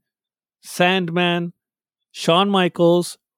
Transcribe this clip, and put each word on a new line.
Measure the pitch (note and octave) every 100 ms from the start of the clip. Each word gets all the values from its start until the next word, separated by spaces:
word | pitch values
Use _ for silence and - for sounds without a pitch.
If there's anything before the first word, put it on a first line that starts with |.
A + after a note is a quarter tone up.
| _ _ _ _ _ _
Sandman, | - - F3+ F#3+ E3+ F3 F3 F3 F3 - _ _ _ _ _
Shawn | - - E3+ G3+
Michaels, | F#3+ F3+ - E3+ F3 F3 - _